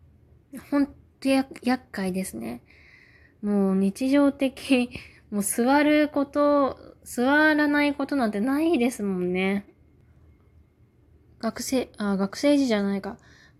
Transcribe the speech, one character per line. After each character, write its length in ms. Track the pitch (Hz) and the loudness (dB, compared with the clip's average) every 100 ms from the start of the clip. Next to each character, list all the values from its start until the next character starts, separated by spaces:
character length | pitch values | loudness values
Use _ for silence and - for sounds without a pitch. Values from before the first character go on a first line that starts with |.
| _ _ _ _ _ 262 - | _ _ _ _ _ -18 -4
ほ 80 | 285 | -2
ん 80 | 277 - _ _ | -2 -6 _ _
と 100 | 269 | 0
や-、 160 | 269 269 - | 0 0 -4
厄 200 | 247 247 - | -2 -2 -4
介 200 | - 190 | -8 -4
で 140 | 185 190 | -4 -6
す 120 | 226 | -8
ね。 260 | 226 240 _ - - - _ _ _ _ | -12 -12 _ -20 -20 -20 _ _ _ _
も 300 | 208 202 190 | -4 0 2
う 20 | 190 | 2
日 340 | 196 - 262 | 0 -2 2
常 220 | 285 285 | 4 4
的、 580 | 277 269 - - 254 247 - - - - | 2 -4 -4 0 0 0 -8 -20 -20 -8
も 100 | 208 | -4
う 40 | |
座 400 | 196 - 240 285 | -4 0 2 4
る 260 | 294 302 294 | 4 4 2
こ 160 | 294 277 | 0 -2
と、 520 | 294 294 285 269 - - - | 0 2 2 0 -4 -16 -20
座 500 | - - 254 294 311 | -10 -2 2 4 4
ら 140 | 302 294 | 4 2
な 180 | 294 285 | 2 0
い 80 | |
こ 120 | 285 277 | -2 -4
と 100 | 285 | -2
な 120 | 226 | -2
ん 40 | |
て 80 | 202 | -2
な 220 | 247 277 | -2 0
い 160 | 330 330 | 0 2
で 100 | 240 | 0
す 140 | 233 | -2
も 160 | 202 185 | -4 -2
ん 140 | 180 | -2
ね。 320 | 180 190 202 - _ _ _ _ _ _ _ _ _ _ _ _ _ _ _ _ _ | 0 0 -2 -6 _ _ _ _ _ _ _ _ _ _ _ _ _ _ _ _ _
学 220 | 226 - | -8 -8
生、 260 | - 262 - - | -4 -4 -4 -6
あ、 200 | 202 196 | -4 -2
学 200 | 196 - | -4 -2
生 200 | 285 285 | 2 2
時 100 | 269 | 2
じ 80 | 208 | 0
ゃ 80 | |
な 120 | 202 196 | -2 -4
い 60 | |
か。 160 | 196 - - - _ | -8 -14 -20 -20 _